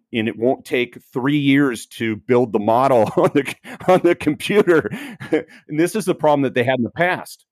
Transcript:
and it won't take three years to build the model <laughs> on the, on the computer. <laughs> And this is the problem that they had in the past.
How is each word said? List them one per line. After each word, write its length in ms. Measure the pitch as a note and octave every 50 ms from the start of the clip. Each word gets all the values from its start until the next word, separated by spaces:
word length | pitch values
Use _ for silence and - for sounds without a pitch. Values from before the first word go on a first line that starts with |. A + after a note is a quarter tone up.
| _ _
and 160 | - A#2 G#2+ A2+
it 100 | - -
won't 280 | A2+ B2 C3 - -
take 360 | - - B2+ B2 A#2+ - B2 _ _
three 260 | _ C3+ A#2+ C#3 D3 D3+
years 480 | C#3 C#3 C3+ C#3+ D3 C3+ A#2+ G#2+ -
to 280 | _ - - A#2 A2+ A2
build 360 | G2+ _ - A#2+ B2 B2 A2+
the 60 | F#2+ G#2+
model 520 | G#2 G#2+ A2+ A#2+ C3 C3+ C3+ A#2 G#2+ -
<laughs> 40 | -
on 140 | - D#3 F3+
the, 220 | - D3 C3+ - - - _ - - - - -
on 120 | F#3 F3
the 120 | - E3+ F3
computer. 760 | - - D3+ D3 - - - G3+ G#3 - F3 E3+ D#3 - G#2 - B3 C#4+ C#4 A3 - - -
<laughs> 160 | - - - - - - _ _
And 120 | D3+ D3+
this 160 | E3+ E3+ -
is 80 | A3 F3
the 100 | F#3 F3
problem 280 | - - D3+ D3 C#3+
that 120 | C#3 B2+ -
they 80 | B2+
had 160 | A#2 B2 C3 B2+
in 60 | A#2
the 60 | G#2+
past. 560 | - C#3+ E3+ F3+ F3+ C3 - - - _ _ _